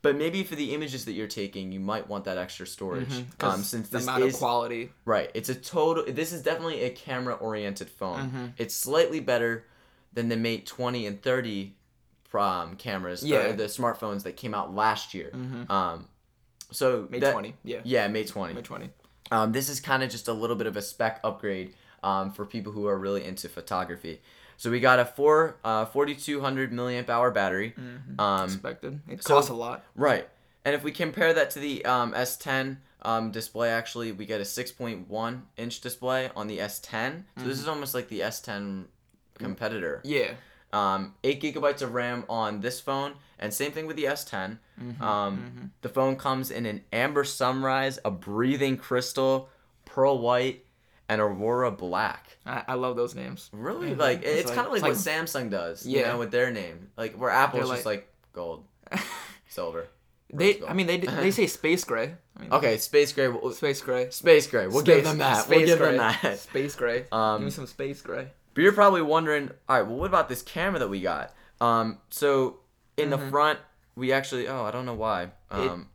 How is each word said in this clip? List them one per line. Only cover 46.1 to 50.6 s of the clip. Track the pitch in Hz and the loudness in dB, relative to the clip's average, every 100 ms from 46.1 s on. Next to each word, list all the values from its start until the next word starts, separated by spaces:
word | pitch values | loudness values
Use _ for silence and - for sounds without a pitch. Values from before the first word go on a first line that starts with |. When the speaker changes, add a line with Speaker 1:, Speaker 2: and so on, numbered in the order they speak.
Speaker 1:
comes | 135 139 131 131 | 0 -2 -2 -4
in | - | -4
an | 117 104 - | -4 -6 -4
amber | 110 135 147 | -2 2 0
sunrise, | 135 - 127 131 135 135 135 123 | -2 0 0 0 0 0 0 -2
a | 107 | -6
breathing | 92 - 104 131 135 139 131 | -6 -4 0 2 2 0 0
crystal, | - 127 123 - 131 135 131 _ _ _ | 0 0 0 0 2 2 -2 _ _ _
pearl | - - 135 135 | -8 2 4 4
white, | 117 123 131 123 | 4 4 2 -4